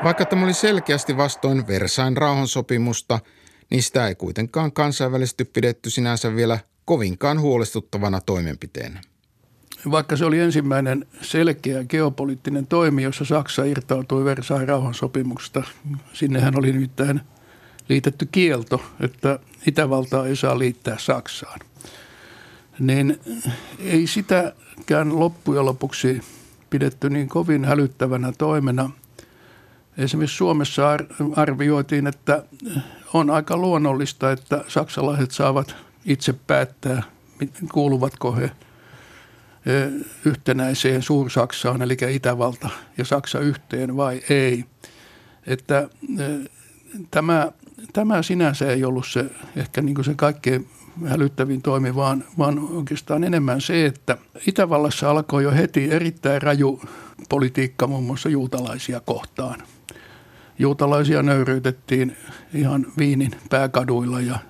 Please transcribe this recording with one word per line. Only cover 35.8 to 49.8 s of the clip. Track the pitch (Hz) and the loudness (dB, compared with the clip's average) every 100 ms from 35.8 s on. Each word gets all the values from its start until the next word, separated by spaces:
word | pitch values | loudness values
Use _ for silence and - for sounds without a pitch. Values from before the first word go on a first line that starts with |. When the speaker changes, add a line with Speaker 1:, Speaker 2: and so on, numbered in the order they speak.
| - _ - | -20 _ -2
Speaker 2:
itse | 139 - | 0 0
päättää, | 127 - 139 131 - 135 127 110 - _ - | -4 2 2 2 -4 -4 -4 -4 -12 _ -8
mi-, | 139 - 165 | -8 -8 -4
kuuluvatko | - 143 131 135 - 127 117 | 0 2 2 0 -2 -4 -2
he, | 131 - - - - - - - - - - _ - | -4 -6 -20 -20 -20 -20 -20 -20 -20 -20 -20 _ -2
ö, | 131 139 139 - - 151 | 0 0 -4 -10 -2 0
yhtenäiseen | 131 - 127 131 131 131 131 | 0 0 0 0 0 2 0
Suur-Saksaan, | 127 147 131 131 120 - 123 127 | 2 0 2 0 0 0 -2 0
eli | 123 127 127 | 0 0 0
Itävalta | 135 127 123 120 120 123 - - - | 0 0 0 -2 -2 -10 -10 -16 -8
ja | 120 | -2
Saksa | 143 139 135 | -2 -2 -2
yhteen | 147 143 _ 123 131 131 | -2 -2 _ -6 -4 -2
vai | 139 127 - | -2 -4 0
ei. | 143 135 120 123 _ - - - - - - - | 2 4 0 -4 _ -20 -20 -20 -20 -20 -20 -6
Että, | 127 - 143 143 _ - 208 | -6 0 0 0 _ -8 -6
ö, | 139 147 135 _ - - - 208 175 | -4 -6 -8 _ -20 -20 -20 -16 -4
tämä, | - 160 165 139 - - - - | -2 2 2 2 -4 -20 -20 -8
tämä | - 214 202 | -2 2 0
sinänsä | 160 185 165 139 139 | 0 2 2 2 0
ei | 127 | 0
ollut | 131 127 123 | 0 -2 -2
se, | - 131 - - - | -2 -4 -8 -12 -8
ehkä | 131 - | -6 -2